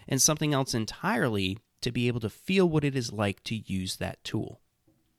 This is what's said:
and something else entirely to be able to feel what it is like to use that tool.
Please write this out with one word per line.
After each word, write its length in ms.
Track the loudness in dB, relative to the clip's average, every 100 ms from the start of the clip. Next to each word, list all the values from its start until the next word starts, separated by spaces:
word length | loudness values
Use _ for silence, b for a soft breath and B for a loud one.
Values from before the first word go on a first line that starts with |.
| B
and 120 | 2
something 320 | 4 4 2
else 220 | 2 2
entirely 840 | -2 -4 -4 -2 0 0 0 0 -2 _ _
to 100 | -4
be 160 | 0 0
able 100 | 0
to 100 | -4
feel 400 | -6 0 4 4
what 140 | 4
it 140 | 0 0
is 160 | -4
like 320 | 0 -2 -2
to 100 | -6
use 440 | -6 -4 -4 -2 -4
that 260 | -6 -6
tool. 360 | -6 -4 -6 -10 _ _ _ _ _